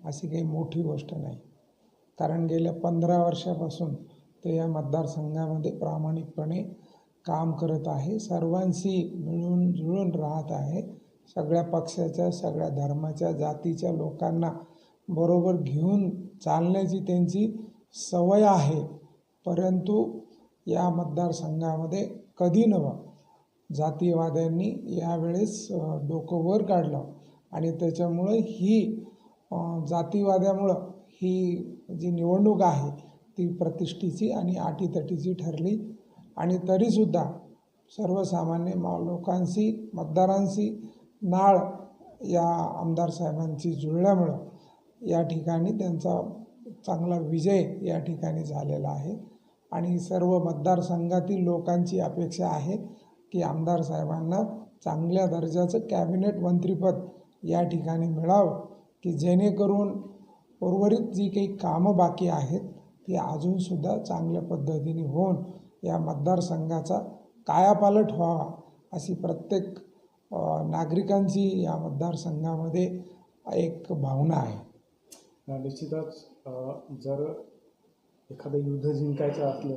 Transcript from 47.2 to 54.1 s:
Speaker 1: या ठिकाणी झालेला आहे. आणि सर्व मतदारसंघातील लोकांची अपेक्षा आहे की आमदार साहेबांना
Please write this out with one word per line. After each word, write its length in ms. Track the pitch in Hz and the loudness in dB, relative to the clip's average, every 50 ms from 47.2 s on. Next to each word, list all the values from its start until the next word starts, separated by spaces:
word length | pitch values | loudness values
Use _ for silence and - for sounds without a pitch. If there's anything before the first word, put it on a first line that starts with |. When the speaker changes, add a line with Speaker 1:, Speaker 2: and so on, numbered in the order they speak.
| 160 151 165 165 151 196 196 190 - - - - | 0 0 0 2 2 4 4 4 2 0 -4 -6
Speaker 1:
या 160 | - 175 165 160 | -4 -4 -4 -2
ठिकाणी 460 | 143 170 165 - - 80 78 80 80 | -4 -4 -6 -4 -4 -4 -4 -4 -6
झालेला 440 | 147 147 151 151 71 73 147 143 147 | -6 -6 -6 -4 -2 -2 -2 -2 -4
आहे. 280 | 147 143 139 170 214 - - - - _ _ _ _ _ _ _ | -4 -6 -6 -6 -8 -10 -12 -18 -20 _ _ _ _ _ _ _
आणि 260 | - 170 170 175 175 170 | -6 -4 -2 0 0 -2
सर्व 400 | 175 - 190 180 175 180 185 175 | -2 -2 0 2 2 4 4 2
मतदारसंघातील 1040 | 170 170 160 147 147 190 180 175 175 - 175 170 170 170 180 180 175 185 202 185 175 | 2 0 -2 0 2 2 2 2 2 -2 -2 -2 0 0 0 0 0 0 0 2 2
लोकांची 560 | 175 175 170 - 180 175 175 175 - 190 185 | 2 2 0 0 0 2 2 2 2 0 -2
अपेक्षा 480 | 170 151 - 175 170 160 - - 180 170 | -2 -2 -2 -4 -4 -4 -2 -2 -2 -2
आहे 540 | 156 151 139 170 202 220 - - - - - _ _ _ _ _ | -2 -2 -2 -4 -4 -6 -8 -10 -16 -20 -20 _ _ _ _ _
की 100 | - 180 | -4 -2
आमदार 380 | 170 147 151 160 160 165 175 170 | -2 0 -2 -2 0 0 0 0
साहेबांना 840 | 165 143 160 156 156 151 | 0 -2 -2 -4 -4 -4